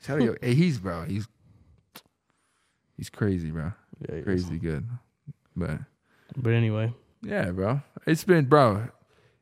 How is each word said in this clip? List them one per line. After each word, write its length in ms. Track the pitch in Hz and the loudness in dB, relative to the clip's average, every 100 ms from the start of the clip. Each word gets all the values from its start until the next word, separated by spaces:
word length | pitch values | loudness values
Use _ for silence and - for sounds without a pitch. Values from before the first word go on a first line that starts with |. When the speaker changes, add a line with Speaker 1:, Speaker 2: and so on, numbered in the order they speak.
Speaker 1:
Shout 200 | - 143 | -4 0
out 60 | 226 | 0
Speaker 2:
<laughs> 0 | |
Speaker 1:
Jokic. 160 | - | 0
Hey, 100 | 127 | 0
he's, 240 | 123 175 131 | 4 4 2
bro, 260 | 95 85 | -4 -6
he's, 240 | 80 101 101 _ _ - _ _ _ - _ _ _ _ _ _ _ _ _ - | -4 -6 -6 _ _ -20 _ _ _ -20 _ _ _ _ _ _ _ _ _ -14
he's 140 | - | -12
crazy, 420 | - 107 92 80 | -2 0 0 -2
bro. 220 | 80 78 110 _ - - | -6 -6 -8 _ -16 -10
Speaker 2:
Yeah, 80 | 80 | -8
he 40 | |
is. 40 | |
Speaker 1:
Crazy 360 | - 92 90 80 | -2 -2 -2 -4
good. 280 | 82 73 113 120 _ _ - - _ - | -4 -4 -6 -10 _ _ -20 -20 _ -6
But 240 | 82 78 - _ _ _ - - | -4 -6 -10 _ _ _ -16 -4
Speaker 2:
But 160 | 123 | 2
anyway. 400 | 117 113 107 113 117 _ _ | 2 2 0 -2 -6 _ _
Speaker 1:
Yeah, 260 | - 202 98 | -6 -4 -2
bro. 300 | 92 98 139 - - - | -2 0 -2 -4 -8 -2
It's 180 | 160 | 0
been, 220 | - 175 131 | 4 4 6
bro, 440 | 147 127 101 117 - _ _ _ _ | 6 6 4 -4 -12 _ _ _ _